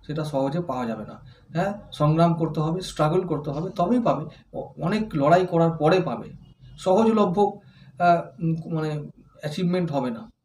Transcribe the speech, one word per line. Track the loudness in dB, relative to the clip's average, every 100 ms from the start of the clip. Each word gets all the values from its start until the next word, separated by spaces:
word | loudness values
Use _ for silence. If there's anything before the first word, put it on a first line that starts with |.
| -8
সেটা | -6
সহজে | -4 -2 0 -2
পাওয়া | -4 -4 -4
যাবে | -6 -10
না। | -16 -20 -20 -8
হ্যাঁ, | -2 -2 -4 -12
সংগ্রাম | 0 2 4 4
করতে | 4 -2 -2
হবে, | -2 -2
স্ট্রাগল | -6 -2 2 2 0
করতে | -4 -4
হবে, | -6 -6
তবেই | -2 0 2
পাবে। | 2 -2 -4 -14 _
অ-, | -12 -12 -6
অনেক | -2 -2 -2
লড়াই | 0 4 4 4
করার | 2 2
পরে | 2 4 4
পাবে, | 2 -6 -10 -16 -20 -20 -20 -8
সহজলভ্য, | 2 4 4 4 2 2 0 0 -18 -20 -20 0
আহ, | 4 4 2 -4
উম, | -2 -2 -4 -4
মানে | -2 -4 -8 -16 -20 _
অ্যাচিভমেন্ট | -8 -2 0 0 0
হবে | -2 -2
না। | -6 -12 _